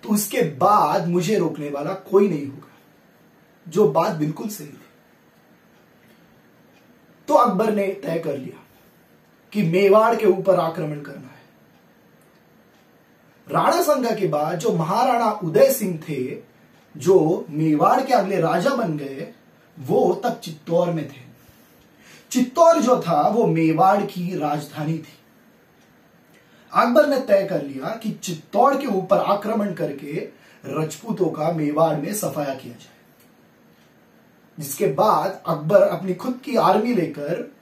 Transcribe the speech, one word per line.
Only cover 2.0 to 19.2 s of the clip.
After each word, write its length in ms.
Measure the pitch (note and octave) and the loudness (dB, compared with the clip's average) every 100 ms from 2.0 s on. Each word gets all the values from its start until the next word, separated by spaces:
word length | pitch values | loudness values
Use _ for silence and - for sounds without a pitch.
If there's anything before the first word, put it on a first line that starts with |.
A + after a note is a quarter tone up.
| - G3 G#3 | 2 4 4
नहीं 180 | D3+ C#3 | 0 -6
होगा, 240 | - - _ _ _ _ _ _ _ _ _ F3 | -12 -20 _ _ _ _ _ _ _ _ _ -8
जो 240 | D#3+ F#3+ | 2 2
बात 200 | D#3 G#3+ | 4 0
बिल्कुल 380 | E3 D3+ - A#3 | -2 -4 -4 -8
सही 180 | - D3 | -10 -14
थी। 140 | - - _ _ _ _ _ _ _ _ _ _ _ _ _ _ _ _ _ _ _ _ _ _ _ - | -20 -20 _ _ _ _ _ _ _ _ _ _ _ _ _ _ _ _ _ _ _ _ _ _ _ 2
तो 60 | |
अकबर 400 | G3 A3+ F#3 A3 | 4 4 2 0
ने 140 | G#3 F#3+ | 0 -2
तय 320 | F#3 - E3 | -4 -6 -6
कर 180 | D#3+ C3 | -6 -8
लिया 260 | B2+ - - _ _ _ _ _ _ _ _ | -10 -18 -20 _ _ _ _ _ _ _ _
कि 120 | G#3 | -2
मेवाड़ 520 | E3 F3+ G3 G#3 A3+ A#3 | 0 2 6 6 6 2
के 100 | G#3+ | 2
ऊपर 340 | E3 E3+ F3+ | 2 2 2
आक्रमण 420 | E3 E3 D#3 D3 | 2 -4 -8 -8
करना 260 | C#3+ - B2+ | -12 -18 -20
है। 160 | - _ _ _ _ _ _ _ _ _ _ _ _ _ _ _ _ _ _ _ _ - | -20 _ _ _ _ _ _ _ _ _ _ _ _ _ _ _ _ _ _ _ _ -6
राणा 320 | D3 - E4+ | 0 2 2
संगा 340 | E4+ C#4 A#3 G#3+ | 2 2 0 -2
के 120 | F#3 | 0
बाद 320 | D3 D3+ E3+ | 0 -2 -2
जो 140 | A#3 | -2
महाराणा 580 | F3+ E3 G#3 C4+ A#3 A#3 | -2 0 0 2 2 0
उदय 420 | G#3 E3+ F3 C4+ | -2 -2 4 4
सिंह 260 | - G3+ D#3+ - | 4 -4 -6 -8
थे, 280 | C#3 B2+ - - _ _ _ _ D#3 | -6 -6 -8 -16 _ _ _ _ -6
जो 480 | C3+ F#3+ D#3 G3+ - | 4 4 4 0 -4
मेवाड़ 520 | D3 D#3 D3+ G3 C4 | -2 0 4 4 4
के 120 | C4+ | 2
अगले 260 | B3+ F#3+ F#3 | 2 2 0
राजा 300 | D#3+ E3+ A3 | 0 2 0
बन 280 | C4 F3+ D3+ | 0 -4 -4
गए, 360 | C3+ C3+ | -8 -12